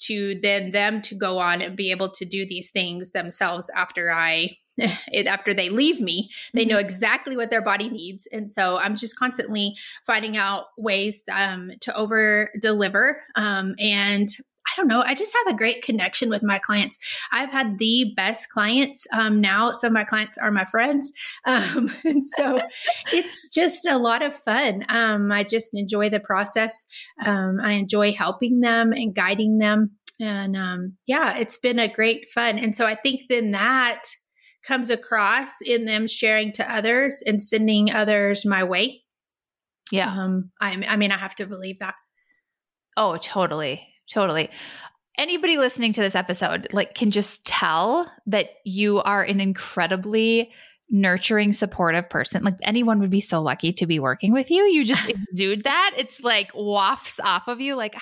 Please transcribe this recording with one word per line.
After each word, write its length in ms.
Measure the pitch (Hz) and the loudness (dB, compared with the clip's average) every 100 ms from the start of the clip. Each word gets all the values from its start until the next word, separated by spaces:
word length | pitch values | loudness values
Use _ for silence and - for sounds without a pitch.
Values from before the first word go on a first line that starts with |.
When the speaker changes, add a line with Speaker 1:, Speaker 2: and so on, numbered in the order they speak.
| - | -6
Speaker 1:
to 320 | 208 196 190 | -4 -4 -2
then 300 | 202 202 185 | 0 0 0
them 300 | 202 208 214 | 0 0 -2
to 120 | - | -6
go 240 | 196 196 185 | -4 -4 0
on 220 | 175 175 | 0 0
and 160 | 180 190 | -4 -6
be 140 | 190 | -4
able 200 | 185 190 | -2 -4
to 120 | - | -6
do 220 | 180 196 190 | -8 -8 -6
these 240 | 180 - | -8 -6
things 400 | 196 180 175 180 | -4 -4 -6 -6
themselves 600 | 190 170 - 185 175 - | -6 -6 -2 -2 -2 -6
after 360 | - 180 180 170 | -4 -4 -2 -2
I, 440 | 165 165 165 175 - | 2 2 2 -2 -4
<laughs> 120 | _ - | _ -2
it, 480 | 226 170 - 208 190 | -2 -2 -4 -2 0
after 260 | 196 208 | 0 0
they 160 | 190 180 | 0 0
leave 320 | 220 302 302 | 2 2 2
me. 300 | 185 175 202 - - | 0 -2 -4 -12 -6
They 100 | - | 0
know 120 | 226 208 | 2 2
Speaker 2:
Mm-hmm. 100 | 202 | 0
Speaker 1:
exactly 500 | 185 220 262 285 254 | -2 0 0 -2 -4
what 140 | 226 | 0
their 100 | 226 | 0
body 280 | 208 202 226 | 0 -2 -2
needs. 360 | - 170 190 - | -8 -10 -14 -12
And 180 | 220 208 | -10 -8
so 280 | - 185 180 | -2 0 0
I'm 160 | 196 | -2
just 240 | 214 226 - | -2 -4 -2
constantly 560 | 254 247 - 214 202 202 - - - | -2 -2 -4 -2 -2 -4 -18 -14 -2
finding 320 | 220 220 214 | -2 0 -2
out 280 | 196 196 - - | -2 -2 -8 -6
ways, 440 | 214 196 208 208 - | 0 0 0 -6 -6
um, 420 | 190 196 185 180 - | -2 -2 -4 -10 -10
to 120 | - | -6
over 540 | - 214 220 214 208 214 208 | -4 0 2 4 4 0 -2
deliver. 600 | 220 214 196 202 262 294 - | 0 2 2 2 2 0 -6
Um, 400 | - 208 196 190 185 | -4 -2 -2 -4 -2
and 500 | 208 202 202 202 208 - - _ | 0 2 2 2 0 -2 -10 _
I 60 | - - | -8 0
don't 100 | 311 | 2
know, 160 | 233 | 4
I 120 | 254 277 | 2 0
just 200 | 427 480 | 0 0
have 80 | 466 | 0
a 60 | 214 | 0
great 240 | 226 220 | 0 -2
connection 480 | - 220 185 - 233 | -2 -2 0 0 0
with 140 | 202 | 0
my 160 | 208 196 | 0 0
clients. 360 | - 208 202 - - - - | 0 0 0 -4 -8 -10 -4
I've 180 | 233 262 | -2 -2
had 280 | 269 226 196 | -2 -2 0
the 360 | 220 240 233 - | 2 4 2 0
best 320 | 190 330 - | -2 -2 -6
clients. 600 | 220 208 254 277 - - | 0 2 2 2 -2 -2
Um, 280 | 220 220 214 | 0 2 4
now 320 | 202 196 233 | 4 4 2
some 160 | 240 233 | 2 2
of 40 | |
my 120 | 220 | 2
clients 340 | 208 214 214 - | 2 -2 -2 -2
are 140 | 214 | 0
my 120 | 202 | 0
friends. 480 | 190 220 254 285 277 - | 0 0 2 0 -2 -10
<laughs> 280 | - - | -14 -6
Um, 480 | 262 247 196 285 233 - | 0 2 2 0 -2 -2
and 200 | 320 285 | 0 0
so 380 | 277 302 269 254 - - 679 | 0 0 0 0 -2 -6 -4
Speaker 2:
<laughs> 260 | - - | -4 0
Speaker 1:
it's 400 | 339 349 - - | 0 0 -4 0
just 320 | 311 339 - 349 | 2 2 2 0
a 120 | 262 | 2
lot 240 | 233 233 | 2 2
of 120 | 294 285 | 0 -4
fun. 480 | - 233 277 190 185 | -2 0 0 -2 0
Um, 440 | 233 226 208 202 | 2 2 2 2
I 100 | 208 | 0
just 300 | 202 226 - | 0 -2 -2
enjoy 340 | 202 196 208 208 | -6 -2 0 2
the 120 | 208 | 0
process. 640 | 208 196 208 226 226 - - - - 311 214 | 0 0 0 0 0 -2 -6 -16 -18 -6 0
Um, 320 | 196 190 190 | 0 0 0
I 120 | 208 | 0
enjoy 400 | 202 196 208 208 | 0 2 2 2
helping 480 | 202 175 - 240 247 | 2 -2 -2 0 2
them 320 | 240 226 226 | 4 4 4
and 200 | - 220 | 2 -2
guiding 460 | 190 185 202 214 214 | 0 0 2 2 4
them. 380 | 208 214 208 _ - - | 4 4 2 _ -10 -6
And, 360 | 214 202 196 190 | -6 -4 -4 -4
um, 400 | 185 180 185 - - | -4 -6 -8 -10 -2
yeah, 300 | 277 262 - | 0 2 0
it's 220 | 226 - | -4 -2
been 220 | 247 240 | 0 2
a 120 | 220 | 0
great 380 | - 220 233 - | 2 0 0 -4
fun. 300 | 240 233 214 | -2 0 0
And 160 | 226 214 | -2 2
so 100 | 220 | 0
I 80 | |
think 280 | 214 277 262 - | 2 -2 -2 0
then 220 | 247 214 | 0 2
that 540 | 196 226 262 240 220 - - _ _ _ _ | 0 2 2 2 -2 -8 -12 _ _ _ _
comes 240 | - 262 233 | -4 -2 0
across 680 | 240 - 226 202 240 277 - - | -2 0 2 2 2 -2 -8 0
in 180 | 240 220 | 0 2
them 200 | 214 226 | -2 -2
sharing 460 | - 220 214 214 | 0 2 2 0
to 200 | - 240 | -4 -4
others 480 | 226 220 240 269 269 226 | -2 2 2 2 -2 -2
and 160 | 208 | 0
sending 500 | - 220 220 214 214 | 2 2 4 4 4
others 540 | 220 214 208 202 202 208 | 2 2 2 2 0 0
my 160 | 190 | 0
way. 400 | 185 180 247 - _ _ _ _ _ _ _ _ - | 0 0 -2 -4 _ _ _ _ _ _ _ _ -4
Speaker 2:
Yeah. 220 | 196 185 190 | -2 -2 -2
Speaker 1:
Um, 360 | 190 185 185 - | -2 -2 -4 -6
I, 240 | 202 190 - | -6 -4 -2
I 80 | 208 | 0
mean, 140 | 202 | 2
I 80 | 196 | 0
have 160 | 190 - | -4 -10
to 100 | 196 | -10
believe 340 | 185 190 190 | -10 -12 -12
that. 160 | 196 - _ _ _ _ _ _ _ _ _ - | -12 -14 _ _ _ _ _ _ _ _ _ -2
Speaker 2:
Oh, 200 | 208 160 | -2 -2
totally. 720 | - 202 175 156 147 147 - _ - | -6 -2 -2 -2 -4 -6 -12 _ -6
Totally. 400 | 214 190 156 156 - - - - _ _ - | -2 0 0 -2 -6 -18 -18 -20 _ _ -2
Anybody 380 | 302 349 330 311 | 0 2 2 2
listening 340 | 262 - 233 | 2 2 0
to 60 | 214 | 2
this 140 | 196 | 2
episode, 540 | 185 185 180 175 170 - | 0 -2 -2 -2 -4 -4
like, 220 | 202 - | -2 -2
can 160 | - 214 | 0 0
just 360 | 208 202 - - | 2 0 -2 -2
tell 640 | - 175 160 202 311 339 - 208 | -2 0 0 2 0 -2 -8 -2
that 220 | 202 - - | -2 -2 -8
you 360 | 202 190 208 202 | -8 0 2 2
are 220 | - 202 | 2 0
an 180 | 190 196 | 2 2
incredibly 1120 | 196 185 - 190 170 190 208 220 226 226 226 - - _ - | 0 -2 -6 -2 0 -2 0 0 2 2 0 -10 -20 _ 0
nurturing, 580 | 202 190 185 - 214 208 | 2 4 2 2 2 4
supportive 540 | 208 202 - 170 170 175 | 2 0 0 2 2 0
person. 320 | 156 - 185 | -4 -2 0
Like, 140 | 202 185 | 0 0
anyone 360 | - 233 233 214 | -2 2 2 4
would 100 | 196 | 4
be 100 | 196 | 2
so 200 | - 165 | 2 0
lucky 320 | 156 - 165 | 0 0 -2
to 140 | 180 170 | 0 0
be 120 | 160 | 0
working 340 | 135 127 196 | 0 0 2
with 180 | 262 262 | 2 4
you. 120 | 349 | 4
You 200 | 403 311 | 4 4
just 240 | 233 277 - | 2 0 0
Speaker 1:
<laughs> 220 | 202 202 | -4 -4
Speaker 2:
exude 340 | 180 190 208 | -2 0 0
that. 300 | 277 320 392 392 | 0 2 2 0
It's 240 | - - | -6 -4
like 280 | 240 214 196 | 2 2 0
wafts 680 | - 208 202 190 180 - - | -4 0 2 2 0 -6 -4
off 280 | 202 180 - | 0 0 -2
of 120 | 240 | -6
you. 140 | 269 262 | -4 -4
Like, 180 | 214 - | -6 -8